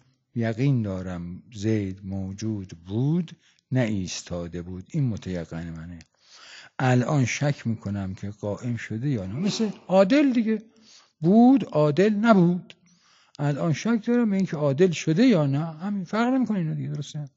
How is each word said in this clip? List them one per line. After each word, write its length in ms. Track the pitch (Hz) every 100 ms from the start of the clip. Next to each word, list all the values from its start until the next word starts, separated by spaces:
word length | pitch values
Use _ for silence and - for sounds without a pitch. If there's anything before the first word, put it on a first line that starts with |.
| _ _ _ 117
یقین 460 | 113 110 143 127
دارم 640 | 104 92 92 90 87 90 -
زید 520 | 104 107 110 98 95 95
موجود 640 | 98 95 98 110 104 90 85 87
بود 520 | 107 139 170 165 - _ _ _
نه 80 | 127
ایستاده 840 | 113 101 90 - - 87 85 87
بود. 260 | 87 92 -
این 180 | 160 131
متیقن 640 | 98 95 90 82 82 85
منه. 300 | 82 82 85 - _ _ - - - - -
الان 460 | 131 123 123 147 120
شک 420 | - 143 135 120
می‌کنم 480 | 110 101 101 95 95
که 140 | 101
قائم 460 | 101 104 101 123 117
شده 340 | - 110 143
یا 160 | 120 92
نه. 100 | 123
مثل 340 | 196 - 214 - -
عادل 460 | 190 196 277 277
دیگه، 280 | 240 220 220 - _ _ - _ _
بود 440 | 160 220 247 269 -
عادل 480 | 151 151 147 208
نبود. 640 | 208 233 202 170 180 - - _ _ _ _ _ -
الان 340 | 147 139 170
شک 300 | 143 214 233 233
دارم 240 | 240 226
به 60 | 190
اینکه 220 | 185 156
عادل 340 | 147 139 185
شده 320 | 156 - 160
یا 220 | 262 180 143
نه. 200 | 139 165
همین، 380 | 156 196 202
فرق 300 | 170 214 240
نمی‌کنه 260 | 262 220 202
اینا 140 | 156
دیگه، 160 | 151 139
درسته؟ 400 | 147 - 151 139